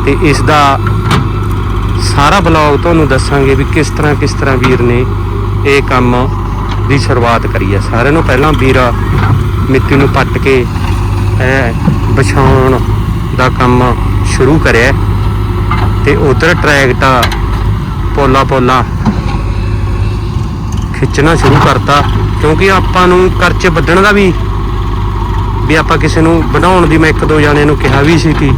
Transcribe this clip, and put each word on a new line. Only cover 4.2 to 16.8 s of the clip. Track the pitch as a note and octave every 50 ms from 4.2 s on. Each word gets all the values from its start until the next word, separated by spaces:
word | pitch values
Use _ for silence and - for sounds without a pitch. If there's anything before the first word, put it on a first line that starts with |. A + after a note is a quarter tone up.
| D3+ C#3
ਤਰ੍ਹਾਂ | - - - C3+ C3
ਵੀਰ | B2+ B2+ C3 B2+ A#2+
ਨੇ | A#2+ A#2+ A#2+ B2 B2+ - - - - - - - - - - - -
ਇਹ | C#3+ C#3 C#3
ਕੰਮ | C3+ - C3+ B2+ B2 B2 B2 B2 B2+ B2+ - - - - - - - - - - - C3+
ਦੀ | C#3+ C3+
ਸ਼ੁਰੂਆਤ | - - C#3 B2 A#2 A#2 A#2 A2+ -
ਕਰੀ | - - F#2+ G2 G2 G2
ਹੈ। | G2 G2 -
ਸਾਰਿਆਂ | - A2+ A#2+ C#3
ਨੂੰ | D3 E3
ਪਹਿਲਾਂ | - - C3 B2+ D3 D#3
ਵੀਰ | D3+ B2+ C3+ C3+ B2+ C3 B2+ A#2+ A#2 - - - - - - - - - - - - - - -
ਮਿੱਟੀ | C3+ C#3+ - - C#3+
ਨੂੰ | C#3 C#3 C3
ਪੱਟ | - C#3+ B2+ - A2+ -
ਕੇ | A#2+ C3+ C3 B2+ A#2+ A2+ - - - - - - - - - - - - - -
ਐ | B2+ B2+ C3 C3+ B2 A#2 A2+ - - - - - - - -
ਵਿਛਾਉਣ | C#3 C3+ - - C#3 C3+ C3 C3 C3 C3 C3 C3 A#2 - - - - - - - - - - - B2+
ਦਾ | B2+ B2+ - -
ਕੰਮ | B2+ B2+ B2 B2 B2 B2 A#2 - - - - - - -
ਸ਼ੁਰੂ | - - - C3 D#3 D#3 -
ਕਰਿਆ, | C3+ A#2 A2+ A#2 C3+ C#3 - - - - - - - - - - - - - - - - - - - - - -
ਤੇ | C#3+ C#3+
ਉਧਰ | - D#3 C#3+ B2+ - D#3+ D#3+ F3 -
ਟਰੈਕਟਰ | D3+ D3 D3 C#3